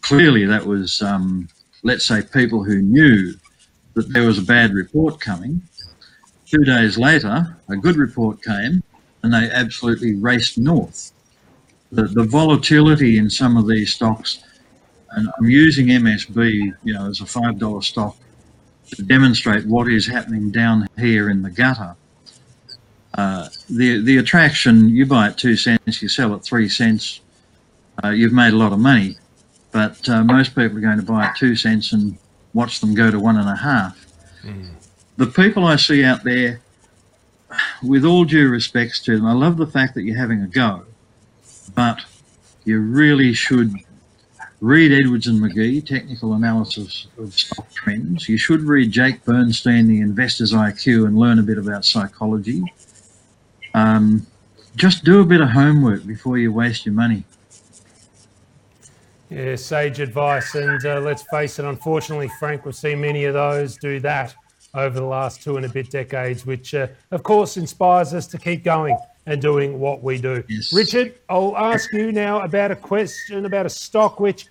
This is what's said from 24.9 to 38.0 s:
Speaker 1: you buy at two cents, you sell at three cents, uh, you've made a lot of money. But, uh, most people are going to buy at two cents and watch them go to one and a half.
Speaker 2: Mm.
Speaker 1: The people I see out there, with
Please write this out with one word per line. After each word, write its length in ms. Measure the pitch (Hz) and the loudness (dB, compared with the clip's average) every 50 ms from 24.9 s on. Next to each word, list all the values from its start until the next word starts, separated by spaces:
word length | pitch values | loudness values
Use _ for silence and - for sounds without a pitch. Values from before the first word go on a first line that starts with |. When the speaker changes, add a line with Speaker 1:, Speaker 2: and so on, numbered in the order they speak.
Speaker 1:
you 140 | 113 123 135 | 6 4 2
buy 240 | 135 139 120 107 104 | 4 4 2 2 2
at 100 | 104 - | -2 -2
two 180 | - 123 113 | 0 0 0
cents, 440 | 107 - 123 117 113 _ - 104 - | 2 2 0 0 0 _ -2 -6 -6
you 80 | - 98 | -6 -6
sell 260 | - - 127 110 101 | -2 -2 -2 -2 -2
at 100 | 95 - | -4 -8
three 240 | - 127 120 110 98 | -4 -2 0 0 0
cents, 520 | - - 120 113 110 104 - - - - _ _ _ _ _ _ _ _ _ _ _ _ _ _ _ - - | 0 0 0 0 0 0 -2 -8 -12 -14 _ _ _ _ _ _ _ _ _ _ _ _ _ _ _ -8 -6
uh, 60 | 104 | -2
you've 220 | 107 113 117 117 | 0 2 2 4
made 200 | 120 123 120 117 | 4 4 4 4
a 40 | 107 | 4
lot 160 | 110 110 104 | 4 2 2
of 60 | 101 101 | 2 2
money. 380 | 113 135 139 117 98 95 95 _ _ _ _ _ _ _ _ _ _ _ | 4 4 4 4 2 0 -6 _ _ _ _ _ _ _ _ _ _ _
But, 360 | - 110 107 107 - - - - | -2 -2 -2 -2 -4 -8 -4 -2
uh, 140 | 120 113 110 | 0 2 4
most 300 | 117 127 131 131 127 - | 4 4 4 2 2 0
people 240 | 135 120 110 104 110 | -2 -2 -2 -2 -2
are 20 | |
going 180 | 107 113 107 107 | -2 0 0 -2
to 60 | 101 | -2
buy 200 | 101 113 110 104 | -2 -2 -2 -2
at 120 | 101 - | -4 -4
two 200 | - 131 127 117 | -2 0 0 0
cents 360 | 110 - 120 113 107 104 - | 0 0 0 0 0 -2 -2
and 240 | 117 107 104 104 92 - _ _ _ _ _ _ _ | -2 -2 -2 -2 -4 -10 _ _ _ _ _ _ _
watch 260 | 113 120 117 - - | -4 -4 -4 -6 -4
them 140 | - 107 107 | -2 -2 2
go 160 | 104 113 113 | 2 2 2
to 80 | 107 104 | 2 2
one 180 | 101 113 113 | 0 2 2
and 120 | 107 101 101 | 2 0 -2
a 80 | 98 | -4
half. 500 | 92 - 143 139 120 95 90 - _ - _ _ _ _ _ - - | -4 -2 -2 -2 -2 -2 -4 -10 _ -20 _ _ _ _ _ -20 -20
Speaker 2:
Mm. 260 | - 104 104 98 92 90 82 - _ _ _ _ _ _ _ | -18 -16 -16 -16 -16 -18 -20 -20 _ _ _ _ _ _ _
Speaker 1:
The 100 | - 127 | -2 -2
people 400 | 117 - - 185 202 - 202 180 | 0 2 4 4 4 4 2 2
I 100 | 170 156 | 2 2
see 280 | 147 - - 151 139 135 | 2 2 2 2 2 4
out 180 | 131 127 120 | 2 2 0
there, 380 | - 123 123 127 123 120 117 117 _ _ _ _ _ _ _ _ _ _ _ _ _ _ _ _ _ _ - - - - - - | -2 -4 -2 0 -2 -2 -4 -8 _ _ _ _ _ _ _ _ _ _ _ _ _ _ _ _ _ _ -8 -8 -6 -6 -8 -8
with 220 | - 123 135 135 | -2 0 2 2